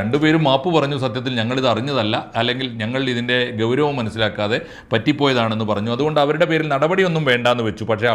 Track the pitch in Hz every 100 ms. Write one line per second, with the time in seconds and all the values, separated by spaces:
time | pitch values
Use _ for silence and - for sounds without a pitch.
0 | 101 139 156 160 151 135 185 160 139 143
1 | 127 120 123 123 110 127 131 110 135 135
2 | 107 113 - 120 120 123 131 117 110 131
3 | 135 120 120 123 123 110 113 131 147 135
4 | 110 110 107 - 104 127 - - - 113
5 | 110 143 143 127 113 110 107 101 110 120
6 | 151 151 143 151 170 160 156 139 156 185
7 | 185 160 143 120 120 120 113 98 107 107
8 | 120